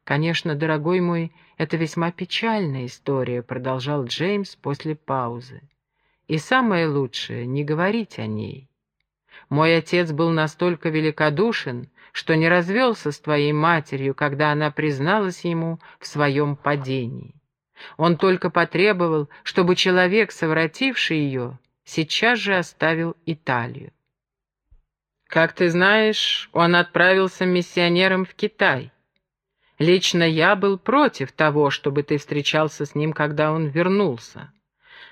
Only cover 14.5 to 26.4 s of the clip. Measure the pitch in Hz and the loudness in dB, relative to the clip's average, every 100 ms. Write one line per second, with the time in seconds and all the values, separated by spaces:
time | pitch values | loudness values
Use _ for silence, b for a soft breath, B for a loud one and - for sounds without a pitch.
14.5 | 147 151 147 156 139 147 214 196 180 175 | 0 -2 -2 -2 -2 0 0 -2 -4 -4
15.5 | 165 165 165 B B - 147 147 139 147 | -4 -4 -6 B B -10 0 0 2 0
16.5 | 143 - 143 131 131 120 127 - - _ | -2 -2 -2 -2 -4 -6 -10 -14 -20 _
17.5 | _ _ B B - 165 170 190 185 180 | _ _ B B -2 0 2 2 2 0
18.5 | 175 170 180 202 190 175 156 147 B - | 0 0 2 2 2 0 0 -2 B -4
19.5 | - 180 180 190 185 180 208 208 - 165 | 0 2 2 2 4 4 2 0 -2 -2
20.5 | 156 165 - 269 240 - 160 143 131 120 | 0 0 -2 -4 -2 -2 0 -2 -2 -6
21.5 | 127 _ _ - - 156 - 220 240 196 | -10 _ _ -8 -4 -2 0 2 2 0
22.5 | 190 170 - 156 165 165 - - 160 - | 0 -2 -2 0 0 -2 -6 -8 -6 -4
23.5 | 127 117 120 - - _ _ _ _ _ | -4 -4 -10 -18 -20 _ _ _ _ _
24.5 | _ _ _ _ _ _ _ _ - 165 | _ _ _ _ _ _ _ _ 0 2
25.5 | - 180 170 185 220 214 214 - - | 2 0 2 4 4 2 0 -2 -4